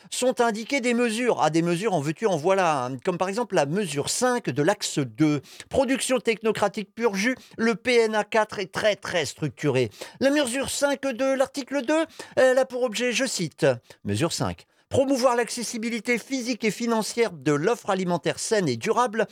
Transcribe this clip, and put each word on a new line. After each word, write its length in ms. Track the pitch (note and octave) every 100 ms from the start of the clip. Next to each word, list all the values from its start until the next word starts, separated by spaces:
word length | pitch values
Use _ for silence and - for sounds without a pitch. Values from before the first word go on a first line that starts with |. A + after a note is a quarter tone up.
| -
sont 300 | - B3 A#3+
indiquées 400 | A#3 G#3+ G#3+ C#4
des 140 | A#3+
mesures. 480 | A#3+ A#3+ A3 B3 A#2+
Ah, 80 | D3+
des 100 | D#3+
mesures, 320 | E3+ E3+ A3
en 80 | F3
veux-tu, 260 | C#3 D#3 A3
en 120 | E3
voilà, 480 | E3 F#3+ F3 C#3+ B2
hein. 100 | C3
Comme 140 | - F3
par 100 | F#3
exemple 280 | G3+ A#3 F3+
la 100 | C#3+
mesure 420 | F#3 F#3+ C#3+ -
cinq 400 | - B3 A#3+ F3
de 140 | B2+
l'axe 380 | D3+ G#3 - -
deux. 420 | C3 A2 D3+ D3 - - -
Production 500 | - B3+ B3+ - B3+
technocratique 760 | A3+ G#3+ A3 G3 G3+ G#3+ G3
pur 200 | - A3+
jus, 220 | F#3+ A#3 B3+ - -
le 160 | A3+
P 220 | A3 B3 A#3+
N 180 | A3
A 100 | G#3+
quatre 340 | G3+ A3 G#3+ -
est 140 | F#3+
très, 240 | - G#3+ G3
très 300 | - F3+ C#3+
structuré. 640 | - D3+ - D3 B2+ A2+ - - -
La 100 | C4+
mesure 400 | D4 B3+ C4 B3
cinq 320 | - C#4+ C#4
de 340 | C4+ A3 C4+ C4+
l'article 460 | C4+ - B3 C#4
deux, 240 | A#3+ D#4 D#4 - - -
elle 200 | B3+ B3+
a 80 |
pour 200 | C4 B3
objet, 280 | B3 G3+ B3
je 140 | A3 C4
cite, 400 | - D#3+ - C#3+ A#2+ - -
mesure 280 | G#2 G#2 D#3+
cinq, 340 | - G#2 E2+ - _ -
promouvoir 440 | - C4+ C4+ B3+
l'accessibilité 840 | A#3+ A#3 A#3+ A3 A#3 A#3 A3+ B3 A#3+
physique 440 | - C4+ A#3 A#3
et 80 | A3
financière 600 | - A#3 A3+ G3+ A#3 A3
de 200 | E3 C3
l'offre 380 | C#3+ F#3 A#3 -
alimentaire 480 | F#3+ F3+ F3 E3+ -
saine 300 | - G#3+ E3
et 80 | A#2
durable, 500 | F#3 G#3+ B3+ A3 G3+